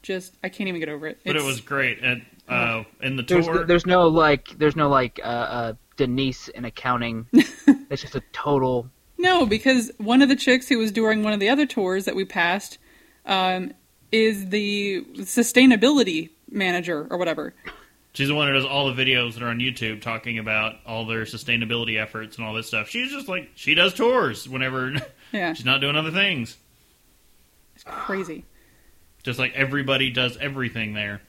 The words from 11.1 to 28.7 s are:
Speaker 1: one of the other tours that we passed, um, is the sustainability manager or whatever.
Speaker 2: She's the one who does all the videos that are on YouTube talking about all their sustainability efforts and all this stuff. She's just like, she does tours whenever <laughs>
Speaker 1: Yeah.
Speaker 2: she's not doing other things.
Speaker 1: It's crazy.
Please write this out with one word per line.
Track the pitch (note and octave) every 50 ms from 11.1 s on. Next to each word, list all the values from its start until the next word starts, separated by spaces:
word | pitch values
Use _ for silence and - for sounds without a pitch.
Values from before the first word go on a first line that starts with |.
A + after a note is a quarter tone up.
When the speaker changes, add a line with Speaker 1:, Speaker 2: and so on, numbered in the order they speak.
| A3 A3
Speaker 1:
one | G#3+ G#3+
of | G#3+ G3+
the | G3 G#3
other | C4 C#4 D4+
tours | C4 - - G3 F#3 F#3 F#3+ F#3+
that | G3+ -
we | F#3+ F#3+
passed, | - - F#3 E3+ E3+ F3+ G3+ - - - - _ _ _ _ _ _ _ _ _
um, | - G3 F#3+ F#3 F#3 F#3 F#3 F#3 - - _ _ _ _ _ _ _
is | - A3 A3 A3 G#3+ G3+ G3 F#3
the | F#3+ G#3+ G#3 G#3 G3+ G#3 G3+ G3+ G3 F#3 - - - - G3 - - B3 A#3+ -
sustainability | - B3+ B3+ C4 A#3+ G#3+ G#3+ C4 D4+ C#4+ A3+ F#3 E3 D#3 E3 D#3+ _ _ _ -
manager | - G3+ F#3+ F#3 F3 F3 E3+ E3+ E3+ D3 D#3 -
or | - F3
whatever. | F3+ E3+ D#3 D3 D3+ - - _ _ - - - - _ _ _ _ _
Speaker 2:
She's | _ - C#3 C#3
the | D3
one | D3+ D3 C#3+
who | C3+
does | C3+ C3
all | C3+ C#3 C#3+ C#3+ C3+
the | B2 B2 C3
videos | C3 C3 B2 B2 A#2+ G#2+
that | A#2+
are | B2 A#2
on | A#2 A#2
YouTube | B2 C3 B2 - A#2 A2 G#2+ G#2
talking | - A#2+ A2+ A2+ - A#2+ A#2 A2
about | G#2+ A2 A2 A2 G#2+ A2 A2 - _
all | A#2 A2+ A2+ A2+
their | A2 A2+ A2+ A2
sustainability | A2 - A2+ - - A#2 A#2 A#2 A2 A#2 A#2 A#2 A2+ A2 G#2+
efforts | A2 G#2+ - A2 A2 G#2+ -
and | - A2+
all | A2 A2
this | A2 A2 -
stuff. | - A2 G#2+ -
She's | - A#3 B3 C4
just | C#4+ C#4 C#4 G3
like, | F#3 F#3 - - _
she | - - C#3 D3+
does | E3 F3 F#3+
tours | F3+ - A3+ A#3+ B3+ B3+ G3+ C3+ G#2+ G2 - C3
whenever | B2+ C3 C3 C3 C3 C3 B2+ B2+ C#3 D3 - - _
<laughs> | _ - -
Speaker 1:
Yeah. | - G#3 F3+ E3+
Speaker 2:
she's | D#3+ - A#2+
not | B2+ C3+ C#3
doing | C#3 C#3+ C#3+
other | D3+ D#3 D#3+
things. | D#3 F#3+ G3 G3+ F3+ C#3 A#2 A2 - _ _ _ _ _ _ _ _ _ _ _ _ _ _ _ _ _ _ _ _ _ _ _ _
Speaker 1:
It's | _ -
crazy. | - - - - - G3 G3 F#3+ F3+ D#3+ - - - _ _ _ _